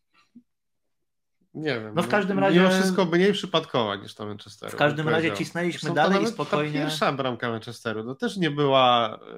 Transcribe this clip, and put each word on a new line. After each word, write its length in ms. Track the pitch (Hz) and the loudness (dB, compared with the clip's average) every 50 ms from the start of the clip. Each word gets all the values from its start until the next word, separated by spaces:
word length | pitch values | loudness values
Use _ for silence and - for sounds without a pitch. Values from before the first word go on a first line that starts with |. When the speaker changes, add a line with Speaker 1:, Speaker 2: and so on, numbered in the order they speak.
| _ _ _ _ _ _ - 240 - _ _ _ _ _ _ _ _ _ _ _ _ _ _ _ _ _ _ _ _ _ - | _ _ _ _ _ _ -20 -20 -20 _ _ _ _ _ _ _ _ _ _ _ _ _ _ _ _ _ _ _ _ _ -12
Speaker 1:
nie 260 | 143 156 151 127 117 | -8 -4 -4 -4 -4
wiem, 160 | 110 107 107 | -4 -4 -2
Speaker 2:
No 60 | 165 180 | -2 0
w 20 | |
Speaker 1:
no, 60 | - | 0
Speaker 2:
każdym 240 | 214 208 190 185 196 190 | 0 0 0 0 0 2
Speaker 1:
mimo 100 | 196 196 | 2 4
Speaker 2:
razie 220 | - 175 185 185 | 6 6 6 6
Speaker 1:
wszystko 360 | 185 190 190 190 185 196 185 | 4 4 2 2 2 0 0
mniej 280 | 165 165 170 185 208 196 | 2 2 4 4 4 2
przypadkowa 600 | 202 - 185 - 160 160 - - 131 113 104 101 | 0 -2 -2 -2 -2 -2 -2 -2 -2 0 0 -2
niż 200 | 98 107 107 - | -6 -8 -12 -14
ta 100 | - 107 | -12 -12
Manchesteru, 460 | 104 104 101 - 110 - - 107 - | -12 -12 -12 -16 -18 -18 -16 -14 -8
Speaker 2:
W 40 | - | -2
każdym 300 | - 143 147 143 151 156 | 2 2 2 2 0 -2
Speaker 1:
bym 80 | 156 160 | 0 0
Speaker 2:
razie 140 | 160 160 165 | 0 0 0
Speaker 1:
powiedział. 100 | 101 98 | -2 -4
Speaker 2:
cisnęliśmy 420 | 165 - - 170 175 175 147 - | -6 -6 -4 -4 -4 -4 -4 -4
Speaker 1:
Zresztą 160 | - 147 135 | -4 -2 0
Speaker 2:
dalej 160 | 147 156 185 | 2 2 4
Speaker 1:
ta 80 | 196 196 | 4 2
Speaker 2:
i 40 | 208 | 0
Speaker 1:
nawet 140 | 233 - - | -2 -4 -4
ta 60 | 147 | -6
Speaker 2:
spokojnie. 300 | - 156 147 151 151 151 | -2 -2 -2 -2 -2 -2
Speaker 1:
pierwsza 380 | 143 151 151 156 - 220 175 143 | -4 -4 -4 -4 -2 -2 -2 0
bramka 360 | 131 131 127 120 113 127 120 | -2 -2 -4 -4 -4 -4 -4
Manchesteru, 540 | 113 110 - 120 113 - - 117 107 110 110 | -6 -6 -8 -10 -14 -10 -8 -6 -6 -6 -6
to 120 | 120 135 | -8 -8
też 220 | - 247 233 190 196 | -6 -6 -6 -2 -2
nie 140 | 170 151 | -2 -2
była, 680 | 143 147 147 135 135 131 127 123 120 120 117 110 110 - - 107 113 | 0 2 2 4 6 6 6 6 6 4 2 0 -4 -8 -16 -16 -16